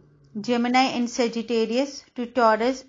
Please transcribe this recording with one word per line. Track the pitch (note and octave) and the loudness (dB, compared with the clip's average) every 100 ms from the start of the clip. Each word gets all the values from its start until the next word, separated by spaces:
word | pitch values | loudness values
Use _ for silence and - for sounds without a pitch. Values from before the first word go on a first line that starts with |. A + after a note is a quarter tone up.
| _ _ _ G#3+ | _ _ _ -10
Gemini | G3+ A#3+ A#3+ B3+ C4 A#3+ | -2 0 2 2 2 0
and | A#3+ | -4
Sagittarius | - A#3 A#3 A3+ A3+ A3 A#3 C#4 - - - | -2 -2 -2 -2 -2 0 0 -2 -6 -16 -10
to | A#3+ | -6
Taurus | B3+ A3+ G#3+ A#3+ C4 | 2 4 4 0 -2